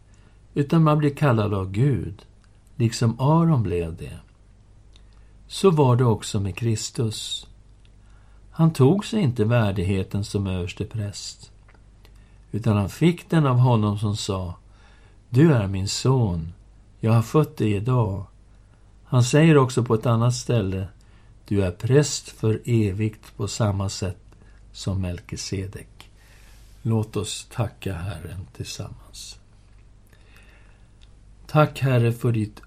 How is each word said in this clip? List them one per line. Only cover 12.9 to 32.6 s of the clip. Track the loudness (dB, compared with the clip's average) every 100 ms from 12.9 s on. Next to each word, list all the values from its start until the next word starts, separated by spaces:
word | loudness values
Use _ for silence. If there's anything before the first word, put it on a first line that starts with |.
fick | 0 0 0 0
den | 0 2
av | 4
honom | 4 2 0 -2
som | -4 -4
sa: | -4 -6 -6 -12 -18 -20 -20 -20 -20 -20 _
"Du | 4 6
är | 4 0
min | -4 -4
son, | -2 0 2 0 -2 -6 -14 -20 -20 -20 -6
jag | 2
har | 2
fött | 2 0 0 -2
dig | -2
idag." | -2 0 0 0 -4 -10 -18 _ -20 -20 _ -20 -20
Han | -2 2
säger | 4 6 6 6
också | 4 2
på | 0
ett | 0 2
annat | 2 2
ställe: | 0 -2 0 0 -4 -8 -14 _ -20 -20 -20 -4
"Du | 0
är | 0
präst | -2 2 2 2 -4 -12
för | -4 -2 -2
evigt | 0 0 2 0 -4 -4 -16 -8
på | -8
samma | -2 -2 -2 -4
sätt | -4 -8 -8 -16 -20 -20 -20 -20
som | -10 -6 -4
Melkisedek." | -4 -8 -10 -12 -8 -8 -8 -12 -20 -20 -20 -20 -20 -20 -20 -20 -20 -8 -2
Låt | -2 -2 -6
oss | -8 -10 -12
tacka | -8 -8 -6 -10
Herren | -8 -10 -10 -12 -14 -14 -14
tillsammans. | -14 -12 -14 -16 -20 -20 -20 -20 -20 -20 -20 -20 -20 -20 -20 -20 -20 -20 -20 -20 -20 -20 -20 -20 -20 -20 -20 -20 -2
Tack, | 2 2 2
Herre, | 0 2 2
för | 0 -2
ditt | -2 -4 -8